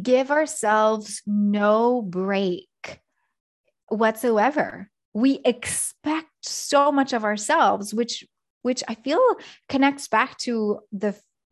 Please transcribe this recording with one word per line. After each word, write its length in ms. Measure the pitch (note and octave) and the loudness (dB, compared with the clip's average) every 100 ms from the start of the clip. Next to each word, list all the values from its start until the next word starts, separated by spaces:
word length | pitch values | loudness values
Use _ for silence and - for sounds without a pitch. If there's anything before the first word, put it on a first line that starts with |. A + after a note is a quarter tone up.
give 300 | G#3+ B3+ C4+ | 2 2 4
ourselves 920 | D4 D4+ - G#3 G#3+ A3 A3 G#3+ - - | 0 0 -2 0 4 4 2 -4 -10 -4
no 760 | G#3 G#3 G#3 G#3 G#3+ A#3+ B3 | 0 2 2 4 4 4 0
break 640 | G3 F3+ F#3+ G3 F#3+ F3+ - _ - - _ _ _ _ _ _ _ _ - | -2 -4 -2 0 0 -4 -8 _ -18 -18 _ _ _ _ _ _ _ _ -6
whatsoever. 1000 | G#3+ A3+ A3 B3 A3 A#3 D4+ - - G3 _ _ | 0 0 0 0 2 2 0 -4 -6 -18 _ _
We 280 | G#3 C4+ C4+ | 0 0 2
expect 840 | - A#3+ - - - - D4 D#4+ - _ | 0 -2 -4 -6 -8 -8 -4 -4 -6 _
so 500 | - - - C#4+ C#4+ | -12 -10 0 2 4
much 200 | C#4+ C4 | 2 0
of 120 | A#3+ | -2
ourselves, 680 | G#3+ G#3 G#3+ D#4+ A3 G3+ G3+ | -2 -4 0 2 2 0 -4
which, 320 | G#3+ A#3+ - - _ _ _ | -4 -4 -6 -14 _ _ _
which 200 | B3 B3+ - | -6 -4 -6
I 60 | |
feel 260 | A3+ C4+ E4 B4+ F#4 - - - | -8 -2 2 2 2 -6 -20 -4
connects 400 | - C#4 - - | 0 2 0 -2
back 300 | A3 C4 - | 0 0 -4
to 420 | - A3+ G#3 G3+ - | -4 -2 -2 -4 -8
the, 260 | G3 G#3 G3 _ _ _ | -6 -4 -6 _ _ _